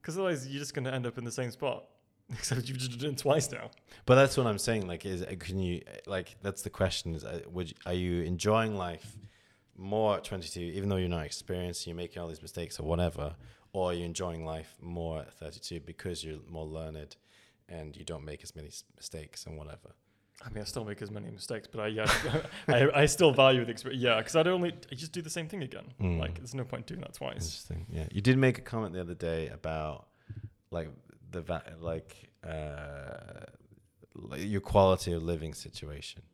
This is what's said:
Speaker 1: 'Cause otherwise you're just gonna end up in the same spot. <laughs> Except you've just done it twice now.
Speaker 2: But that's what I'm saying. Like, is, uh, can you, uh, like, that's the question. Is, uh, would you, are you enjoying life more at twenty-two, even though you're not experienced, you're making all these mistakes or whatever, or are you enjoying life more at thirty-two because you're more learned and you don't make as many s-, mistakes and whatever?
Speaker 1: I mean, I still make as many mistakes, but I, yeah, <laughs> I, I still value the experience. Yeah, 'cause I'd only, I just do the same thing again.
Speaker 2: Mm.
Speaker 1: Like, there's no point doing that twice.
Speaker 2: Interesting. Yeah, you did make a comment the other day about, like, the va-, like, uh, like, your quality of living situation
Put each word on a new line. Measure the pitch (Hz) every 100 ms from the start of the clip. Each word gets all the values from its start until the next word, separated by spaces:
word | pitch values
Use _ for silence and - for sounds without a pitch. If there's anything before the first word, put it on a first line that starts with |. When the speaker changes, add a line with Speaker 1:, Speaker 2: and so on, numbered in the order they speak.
Speaker 1:
'Cause | - 170
otherwise | 190 151 135
you're | 139
just | 143
gonna | 147 131
end | 131 123
up | 120
in |
the | 120
same | 123 123
spot. | - 139 110 - _ _ _ -
<laughs> |
Except | 123 - 127 120
you've | 127
just | 127 120
done | 147
it | 131
twice | 139 151 -
now. | 113 110 - _ - -
Speaker 2:
But | 127
that's | 135 139
what | 120
I'm | 101
saying. | - 110 92
Like, | 85 98
is, | 90
uh, | 90 90
can | 95 95
you, | 90 87 -
uh, | - -
like, | 95 85 -
that's | 101 -
the | -
question. | - 92 - 85
Is, | 80
uh, | - 85 -
would | 87 82
you, | - 92
are |
you | 90 90 87
enjoying | 85 87 104 110 110 104
life | 87 82 - - 104 _ _ _ _ -
more | 95 107 107 98
at |
twenty-two, | - 95 80 90
even | 85 90 98
though | 95
you're | 90
not | 85
experienced, | 76 - - 90 90 87 -
you're | 85
making | 87 90
all | 85
these | 78
mistakes | 80 - 85 -
or |
whatever, | 76 85 87 80 73 80 - - _
or | 98 90
are |
you | 87
enjoying | 87 82 90 82
life | 80 80 80 -
more | 85 85 82 78
at | -
thirty-two | - 78 - - 85
because | 76 82 95 85
you're | 80 76 71
more | 82 78
learned | 78 80 78 73 - _ _ _ _ _
and | 82 78 73
you |
don't | 78 80
make | 76 73
as | -
many | 80 76
s-, | - - _
mistakes | - 80 76 - -
and | 78
whatever? | 76 - - - _ _ _ -
Speaker 1:
I | 127
mean, | 107
I |
still | 101 131
make | 107 101
as | 104
many | 104 110
mistakes, | 104 - 110 -
but | 113
I, | 107
yeah, | 110 110 - - 151
<laughs> | - - -
I, | 123 139 143
I | 147
still | - 165
value | 127 135 127
the | 117
experience. | 110 131 131
Yeah, | 120 110
'cause | - 165
I'd | 165
only, | 185 175 - -
I |
just | 131 160
do | 180
the | 160
same | 175 156
thing | 196
again. | 131 98 - -
Speaker 2:
Mm. | 92 82
Speaker 1:
Like, | - 85
there's | 120
no | 131
point | 120 123 113
doing | 180
that | -
twice. | - 64 -
Speaker 2:
Interesting. | 82 - - 82 85
Yeah, | 80 78
you | 101
did | 113 131
make | 131 123
a |
comment | - 113 104
the | 90
other | 87
day | 87 85 82 78
about, | - 80 80 76 73 - _ - 104 107 _ _
like, | 87 78 65 - - 87
the | 90
va-, | 78 82 - 82
like, | 82 82 - - - _ 80
uh, | 80 76 73 73 71 67 - - - - - _ - _ _ -
like, | - - 69
your | 101 101
quality | - 104 95 92 -
of | 85
living | 82 82 80
situation | - - - 73 73 - - -